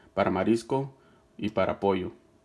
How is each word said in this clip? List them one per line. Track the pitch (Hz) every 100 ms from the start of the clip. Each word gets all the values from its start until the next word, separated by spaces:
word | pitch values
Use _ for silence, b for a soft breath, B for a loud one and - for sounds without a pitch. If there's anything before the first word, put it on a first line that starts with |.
| b
para | - 95
marisco | 92 95 113 - 135 139 - b b b -
y | 101
para | - 95 -
pollo. | 98 92 90 - _ _